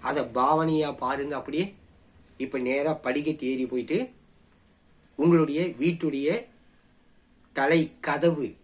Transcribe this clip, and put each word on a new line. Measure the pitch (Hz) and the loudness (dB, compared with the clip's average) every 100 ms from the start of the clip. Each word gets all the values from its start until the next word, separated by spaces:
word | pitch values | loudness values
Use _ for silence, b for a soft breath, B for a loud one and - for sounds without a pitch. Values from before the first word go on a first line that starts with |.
| - | -2
அதை | 143 120 120 | -2 -2 0
பாவனையா | 131 156 160 156 147 135 | 2 4 2 0 0 -4
பாருங்க | 127 139 143 139 | -4 -4 -4 -6
அப்படியே. | 131 147 196 - - _ _ _ - - 131 | -4 -4 -4 -6 -20 _ _ _ -20 -10 -6
இப்ப | 135 123 | -4 -2
நேரா | 135 151 156 127 | 0 0 -2 -2
படிக்கட்டு | 143 151 - 127 | -2 -2 -2 -2
ஏறி | 131 127 | -2 -2
போயிட்டு | 127 117 170 254 - _ _ _ _ _ _ _ _ _ - | -4 -2 -2 -2 -10 _ _ _ _ _ _ _ _ _ 0
உங்களுடைய | 160 170 147 147 180 117 | 6 6 4 0 -2 0
வீட்டுடைய | 160 165 160 139 143 220 240 _ _ _ _ _ _ _ _ _ _ - | -2 0 -2 0 0 -2 -6 _ _ _ _ _ _ _ _ _ _ -2
தலை | 139 165 - - - | 2 4 2 -4 -4
கதவு | 147 170 156 117 - | 2 2 2 -4 -8